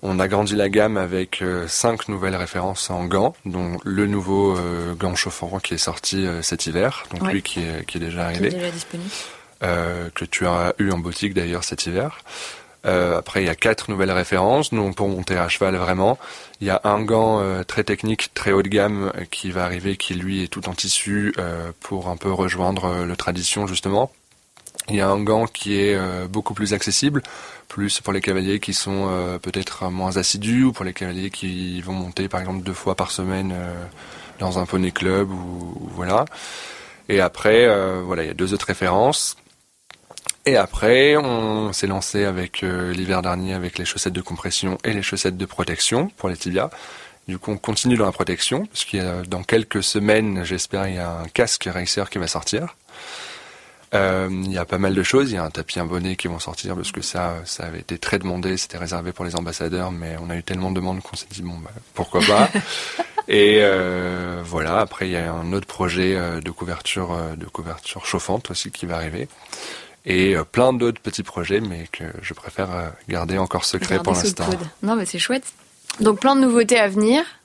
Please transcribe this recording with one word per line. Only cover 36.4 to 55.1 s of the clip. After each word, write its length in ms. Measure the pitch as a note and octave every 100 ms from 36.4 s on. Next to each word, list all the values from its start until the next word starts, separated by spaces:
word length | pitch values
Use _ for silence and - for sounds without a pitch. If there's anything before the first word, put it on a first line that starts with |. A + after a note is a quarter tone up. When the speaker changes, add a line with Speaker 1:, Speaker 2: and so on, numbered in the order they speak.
| - - - - - - -
Speaker 1:
Et 120 | G2+
après, 440 | F2 - G#2+ A2+ A#2+
euh, 340 | G2+ F#2+ F#2
voilà, 200 | F2+ F2
il 20 | D#2+
y 40 |
a 40 |
deux 200 | E2+ F#2
autres 120 | G2+ -
références. 720 | F#2 F#2 F#2 B2 D3 - - _ _ _ _ _ - _ - - -
Et 120 | - B2
après, 600 | F#2 - G#2+ B2 C#3+ D3+
on 560 | C#3 A#2 A2 G#2+ G#2+
s'est 140 | F#2+ G2
lancé 380 | G2 - G#2
avec, 400 | G2+ F#2 F2+ -
euh, 280 | F#2 F2+ F2+
l'hiver 300 | F2+ F#2 F#2
dernier 320 | F2+ F2+ F#2
avec 240 | F#2 F2+ -
les 60 |
chaussettes 280 | F2 - G2
de 80 | F2+
compression 560 | F2+ F2 F#2 - F#2+ F#2
et 100 | -
les 100 | G#2
chaussettes 340 | F#2+ F#2+ F#2+ F#2
de 100 | F#2
protection 640 | - F2+ E2 - A2+ F#3 -
pour 120 | G2
les 80 | F2
tibias. 320 | F#2 F2+ C#3+ - - - - - -
Du 100 | F#2
coup, 140 | -
on 40 | G#2
continue 400 | - G#2+ B2+ A#2+
dans 100 | G2+
la 40 |
protection, 540 | - F#2 F2+ - C3 G#3
parce 180 | -
qu'il 140 | - G2+
y 60 | F2+
a, 160 | F2+
dans 220 | F2+ F#2
quelques 400 | F2+ A2+ G#2+ G2+
semaines, 580 | F#2 G#2+ G#2 G#2+ A2 F#2+
j'espère, 460 | F2 F2+ - G2 F#2+
il 80 | F#2
y 20 |
a 120 | F2 E2+
un 80 | E2
casque 400 | - A#2 - -
Racer 380 | F2+ F2+ - G2
qui 80 | G2+
va 80 | E2+
sortir. 480 | D#2+ - G#2+ F3 - _ - - - - - - - - - -
Euh, 340 | G#2+ F#2+ F#2+ F#2
il 180 | F#2 F#2+
y 80 | F#2
a 60 |
pas 140 | E2+ F#2
mal 160 | G2
de 80 | F#2+
choses. 260 | F2+